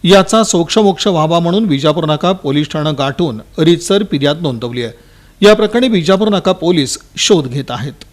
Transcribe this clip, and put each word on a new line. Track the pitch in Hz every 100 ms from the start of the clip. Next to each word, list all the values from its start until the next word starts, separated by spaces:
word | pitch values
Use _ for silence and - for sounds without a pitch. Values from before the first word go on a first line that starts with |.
याचा | 170 196 185 220
सोक्षमोक्ष | 214 175 165 - 208 180 214
व्हावा | 175 160 170
म्हणून | 170 190 226
विजापूर | 139 151 151 156
नाका | 151 175
पोलीस | 190 147 139 147
ठाणं | 156 151 135
गाठून | 139 143 170 110 - -
रीतसर | 160 170 - 202 208
फिर्याद | 143 143 156
नोंदवली | 156 120 120 120
आहे. | 117 - _ _ _ _ 196
या | 214
प्रकरणी | 214 233 254
विजापूर | 214 156 190 208
नाका | 196 190
पोलीस | 185 165 175 131 - - -
शोध | - 180 131
घेत | 131 147
आहेत. | 120 135 - -